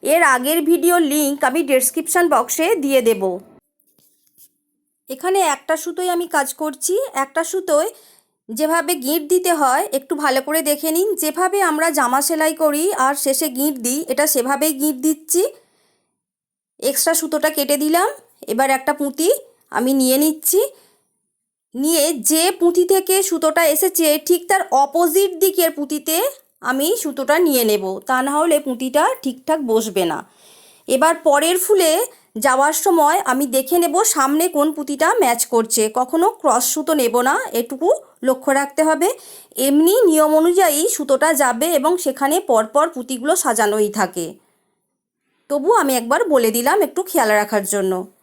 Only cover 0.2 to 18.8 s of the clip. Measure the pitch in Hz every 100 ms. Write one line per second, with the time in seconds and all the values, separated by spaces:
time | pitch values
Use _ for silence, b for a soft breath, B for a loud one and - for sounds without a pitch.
0.2 | 330 254 254 330 302 339 330 349 311 294
1.2 | 285 285 269 277 277 262 262 - 320 359
2.2 | 349 254 240 - 330 427 277 269 226 214
3.2 | 190 180 - - _ _ _ _ _ _
4.2 | _ _ - _ _ _ _ _ _ 262
5.2 | 359 381 339 277 - 320 330 339 359 349
6.2 | 349 311 277 - 302 302 - 381 539 269
7.2 | 269 294 330 381 359 294 370 b b b
8.2 | b b - 220 311 330 320 349 254 320
9.2 | 294 359 359 330 277 262 415 269 269 311
10.2 | 294 262 269 311 294 294 320 320 403 392
11.2 | 311 311 370 403 370 302 330 320 247 262
12.2 | 285 330 311 320 311 294 349 - 262 285
13.2 | 285 262 302 254 294 269 233 269 - 262
14.2 | 302 277 240 277 311 269 302 254 302 302
15.2 | 311 349 440 - b b b b b _
16.2 | _ _ _ _ _ _ 254 269 - 330
17.2 | 320 311 302 302 277 294 302 330 415 -
18.2 | _ _ - 233 269 269